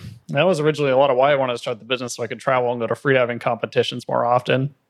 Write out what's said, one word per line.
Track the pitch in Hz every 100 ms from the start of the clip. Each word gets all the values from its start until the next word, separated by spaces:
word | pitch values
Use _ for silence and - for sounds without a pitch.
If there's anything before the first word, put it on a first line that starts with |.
| - - -
that | 143
was | 175 165
originally | 151 143 143
a | 127
lot | 143
of | 127
why | 139
I |
wanted | 143 131
to | 120
start | - 117
the |
business, | 110 127 123
so | -
I | 113
could | 117
travel | - 127 123
and | 123
go | 113
to |
freediving | 113 147 135 120 117
competitions | 127 117 110 123 117 127 -
more | 127
often. | 120 123 - 131 139 -